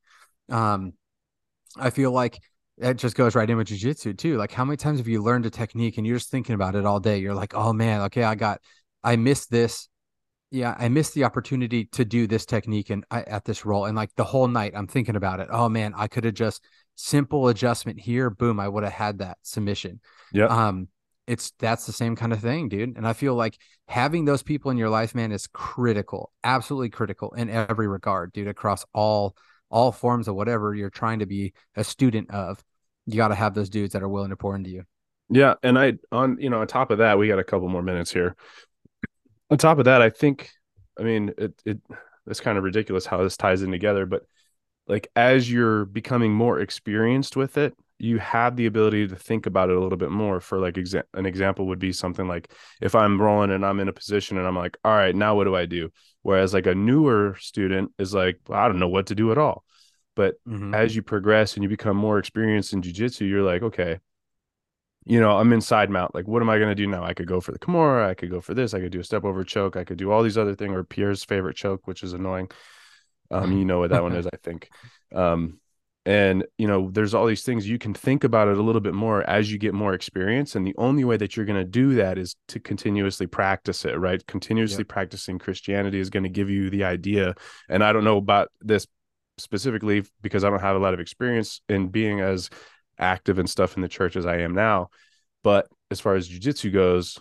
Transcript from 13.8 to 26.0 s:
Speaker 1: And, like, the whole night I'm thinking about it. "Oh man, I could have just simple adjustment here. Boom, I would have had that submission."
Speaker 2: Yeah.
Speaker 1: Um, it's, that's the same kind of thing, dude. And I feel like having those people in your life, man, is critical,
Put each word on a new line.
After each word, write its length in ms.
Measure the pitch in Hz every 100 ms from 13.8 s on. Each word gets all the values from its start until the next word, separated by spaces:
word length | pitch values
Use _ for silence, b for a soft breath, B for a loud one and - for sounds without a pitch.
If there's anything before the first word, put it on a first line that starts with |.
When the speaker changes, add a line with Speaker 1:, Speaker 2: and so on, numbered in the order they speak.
| 101
Speaker 1:
And, 100 | 110
like, 180 | 107 -
the 80 | 110
whole 220 | 135 127
night 260 | 120 104 104
I'm 120 | 101
thinking 280 | 135 117 104
about 240 | 95 92
it. 80 | 90
"Oh 180 | 117 120
man, 240 | 113 107 95
I 120 | 107
could 180 | 120 113
have 100 | 101
just 280 | 110 - b b b -
simple 500 | - 147 135 151 123
adjustment 500 | 110 123 117 117 107
here. 300 | 113 120 127
Boom, 300 | 98 120 104
I 80 | 101
would 160 | 104
have 100 | 104
had 240 | - 107 98
that 180 | 92 -
submission." 600 | - 110 104 98 92 101 b b b
Speaker 2:
Yeah. 140 | 101 113
Speaker 1:
Um, 440 | 117 107 92 92 _ _ _ -
it's, 240 | 120 - -
that's 260 | 113 117 -
the 80 |
same 220 | - 117 117
kind 160 | 117
of 80 | 110
thing, 280 | 117 160 131
dude. 260 | 98 123 113
And 100 | 110
I 60 |
feel 220 | 113 139 120
like 220 | 113 - b b -
having 380 | 120 143 170 143
those 180 | 139
people 260 | - 147 135
in 80 | 123
your 120 | 110
life, 260 | 110 117 120
man, 160 | 113
is 160 | 101 -
critical, 840 | - - - 120 104